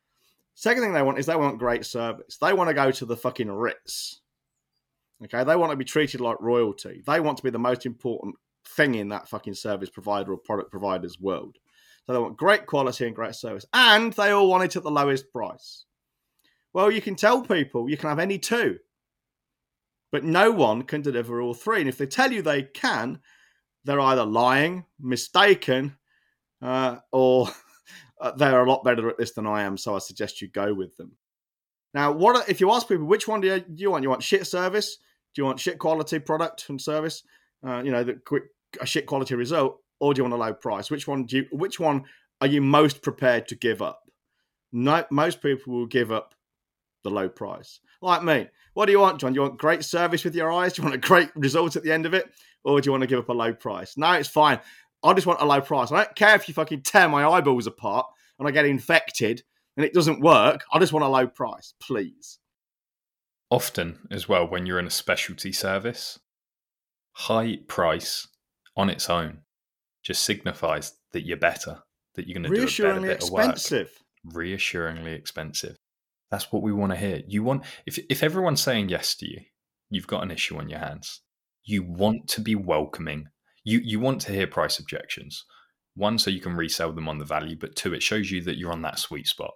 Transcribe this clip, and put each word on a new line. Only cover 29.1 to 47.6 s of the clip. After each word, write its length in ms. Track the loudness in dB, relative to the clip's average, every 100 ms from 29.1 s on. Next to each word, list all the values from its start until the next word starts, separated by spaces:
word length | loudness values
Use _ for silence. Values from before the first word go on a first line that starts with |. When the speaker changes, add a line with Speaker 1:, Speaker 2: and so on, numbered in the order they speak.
| -2
Speaker 1:
this 140 | -6
than 140 | -4 -4
I 160 | -2
am, 140 | -2 -4
so 180 | -4 -4
I 40 |
suggest 420 | -6 -8 -8 -8
you 60 | -10
go 260 | -4 -2
with 240 | -2 -6 -12
them. 160 | -20 _ _ _ _ _ _ _ _
Now, 180 | 0 0
what 240 | 4 4 4
are, 80 | 2
if 120 | 2
you 120 | 2
ask 160 | 2 2
people, 180 | -2 2
"Which 220 | 0 2
one 140 | 0
do 60 | 0
you, 120 | 0
do 220 | -4 -4
you 100 | -2
want? 120 | 0
You 60 | 0
want 140 | -2
shit 220 | 0 0 0
service? 500 | -2 -2 -2 -4 -8 _ _ _ -4
Do 60 |
you 40 | -4
want 140 | -2
shit 180 | -6 -4
quality 400 | -2 -2 -2 -4
product 500 | -2 -2 -2 -6 -12
and 120 | -10
service? 420 | -4 -4 -4 -8 -16 _ _ _ -8
Uh, 160 | -6
you 80 | -2
know, 120 | 0
the 100 | 0 -4
quick, 280 | -4 -4 -4 _ _ -10
a 40 | -4
shit 200 | -4 -2
quality 300 | -4 -2 -4
result, 440 | -2 0 0 -2 _ _
or 140 | 2
do 60 | 2
you 40 |
want 100 | 0
a 40 | 0
low 160 | -2
price? 360 | -4 -6 -6 -6
Which 160 | -8 -4
one 180 | -6 -2
do 120 | -4
you, 100 | -4
which 280 | -6 -6 -2
one 260 | 0 0 -4 _ _ _
are 60 | 2
you 140 | 4
most 400 | 6 6 6 2
prepared 460 | -6 0 2 2 0
to 60 | -4
give 260 | -2 0
up?" 220 | -4 -8 _ _ _ _ _ _ _
No, 320 | -2 2 2 2
most 320 | 0 0 0
people 320 | -2 -2 -4
will 140 | -6 -2
give 240 | 0 0
up 240 | -2 -6 _ _ _ _ _ _ _
the 60 | -6
low 200 | -4 -4
price. 500 | -6 -12 -12